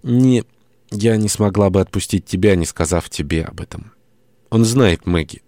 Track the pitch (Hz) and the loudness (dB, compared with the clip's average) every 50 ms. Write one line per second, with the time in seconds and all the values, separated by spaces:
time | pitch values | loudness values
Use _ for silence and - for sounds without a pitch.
0 | - 123 120 123 131 131 127 120 - _ _ _ _ _ _ _ _ _ - 104 | -2 0 2 2 4 4 4 2 0 _ _ _ _ _ _ _ _ _ -8 -2
1 | 104 117 113 107 107 104 - - 107 101 92 101 101 98 90 98 92 - - 101 | 0 2 2 2 0 -2 0 0 0 0 2 2 0 2 2 2 0 0 -2 -8
2 | - - - 95 - - - 92 92 104 98 90 82 - - - 87 80 87 85 | -6 -2 -4 -4 -4 -4 -6 0 2 2 2 2 0 -4 -4 -6 -4 -2 -2 -4
3 | - - - - 80 71 - 80 82 - 80 82 78 - - - - - _ _ | -4 -6 -10 -10 -6 -4 -4 -4 -4 -6 -10 -14 -16 -14 -14 -16 -16 -18 _ _
4 | _ _ _ _ _ _ _ _ _ _ - 113 113 110 117 135 127 101 82 - | _ _ _ _ _ _ _ _ _ _ 0 2 2 2 2 2 4 4 2 0
5 | _ - 87 85 78 - - - _ | _ -2 -2 -2 -2 -4 -10 -20 _